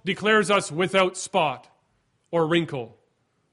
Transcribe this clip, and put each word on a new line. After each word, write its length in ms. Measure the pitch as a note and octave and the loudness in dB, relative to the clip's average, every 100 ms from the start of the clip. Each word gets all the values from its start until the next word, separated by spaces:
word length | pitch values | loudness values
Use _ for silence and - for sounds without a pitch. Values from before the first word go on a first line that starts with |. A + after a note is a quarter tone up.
declares 460 | F#3 F#3 G3+ A3 F#3 | -8 -2 2 2 4
us 220 | G3+ - | 0 0
without 440 | D3+ F#3 F#3+ F#3 F#3 | -4 0 2 2 -2
spot 520 | - F#3+ D3+ B2 - _ _ _ _ _ - | -4 0 0 -4 -14 _ _ _ _ _ -4
or 140 | E3+ D#3+ | -2 2
wrinkle 500 | E3+ D#3+ C#3 A#2 - _ _ _ _ _ | 0 0 -6 -10 -16 _ _ _ _ _